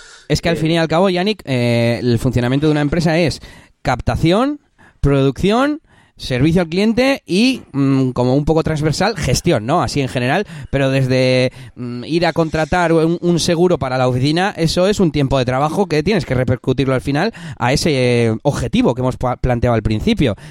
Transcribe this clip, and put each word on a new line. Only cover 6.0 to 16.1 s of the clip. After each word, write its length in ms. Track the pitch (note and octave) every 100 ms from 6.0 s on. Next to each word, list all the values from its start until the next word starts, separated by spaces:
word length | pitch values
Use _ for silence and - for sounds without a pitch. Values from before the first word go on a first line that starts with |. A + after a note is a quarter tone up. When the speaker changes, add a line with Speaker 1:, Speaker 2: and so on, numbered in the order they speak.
| _ -
Speaker 1:
servicio 440 | - B2+ D3+ F3
al 80 | E3
cliente 520 | F3+ A3 A3+ C4 C#4 -
y, 360 | F3+ B3 B3+ -
mm, 380 | C#3 C3+ C3+ C3
como 240 | B2 B2 C#3
un 100 | D3+
poco 180 | D#3
transversal, 520 | D#3 D#3 D#3 - G3 A3
gestión, 480 | C3+ B2 F3 C3+ A2
¿no? 180 | E3+
Así 160 | A#2 C#3+
en 60 | C3
general, 400 | C3 B2 E3 G#3 D#3 B2
pero 180 | C3+ C3+
desde, 640 | C3+ C3 B2+ B2+ B2+ B2+ - B2 -
mm, 300 | B2 B2 A#2+
ir 200 | E3 E3+
a 60 |
contratar 600 | E3 D#3+ D#3+ D#3 F3+ E3
un, 240 | E3 D#3+ F3
un 180 | F3 E3+
seguro 380 | F3 E3 F3+ D#3+
para 200 | C3 C3
la 100 | B2+
oficina, 460 | B2 C#3 D#3+ G3 -
eso 320 | D#3+ F3 F#3
es 120 | G3+
un 100 | F3
tiempo 260 | D3 C3+ C3+
de 80 | B2
trabajo 420 | B2+ D#3 E3 F#3
que 160 | D#3
tienes 220 | D#3